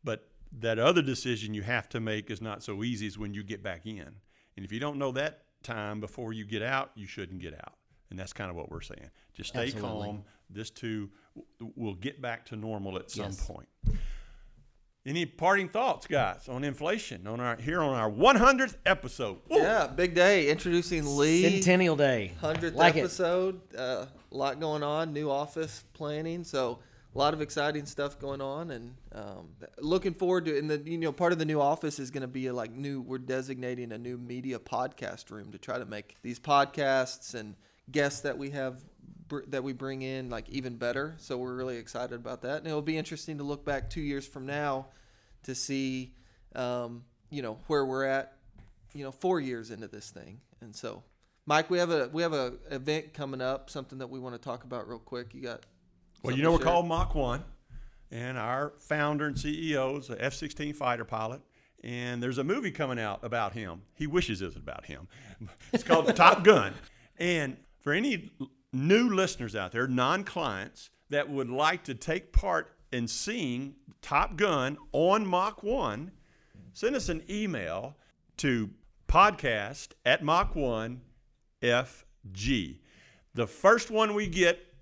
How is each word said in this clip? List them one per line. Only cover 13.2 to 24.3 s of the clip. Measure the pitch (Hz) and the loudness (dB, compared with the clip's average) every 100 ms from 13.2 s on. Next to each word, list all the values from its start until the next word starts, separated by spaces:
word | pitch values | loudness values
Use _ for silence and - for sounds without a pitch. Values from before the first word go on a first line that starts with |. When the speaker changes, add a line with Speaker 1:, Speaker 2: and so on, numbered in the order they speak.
| 101 | -8
Speaker 2:
Yes. | 95 - | -6 -8
Speaker 1:
point. | - - _ - - - - - - - - - _ _ _ 131 | -8 -18 _ 0 0 -2 -8 -12 -20 -20 -20 -20 _ _ _ -6
Any | 160 | -2
parting | 165 - 170 196 185 | -4 0 4 4 2
thoughts, | 214 254 170 - | 0 0 -2 0
guys, | 143 104 92 - | 2 2 -2 -8
on | 123 | -4
inflation | 143 135 156 214 - 98 98 | -4 -2 -2 -2 -4 -10 -8
on | 117 | -4
our, | 123 113 | -2 -2
here | 120 175 | -2 0
on | 151 | 2
our | 127 110 | 2 0
one | 107 214 247 | 8 8 10
hundredth | 247 262 262 - | 8 6 0 0
episode? | - 185 131 - 117 92 - | 0 2 0 -6 -6 -6 2
Woo! | 415 | 4
Speaker 3:
Yeah, | 202 220 139 | 6 4 2
big | 139 180 | 2 2
day. | 170 180 202 147 | 6 8 8 6
Introducing | 156 180 175 175 175 147 143 | 2 4 2 2 -2 0 4
Lee. | 151 165 | 6 8
Speaker 2:
Centennial | 185 190 185 180 180 147 | 6 6 6 6 6 6
Day. | 139 120 95 87 | 4 4 -2 -4
Speaker 3:
Hundredth | 156 160 165 151 | -4 -2 -2 6
Speaker 2:
Like | 170 160 | 6 8
it. | |
Speaker 3:
episode. | 180 - 170 180 190 185 - | 0 0 2 2 0 -4 -12
Uh, | - 127 120 135 - - | -6 -4 -4 -6 -14 -12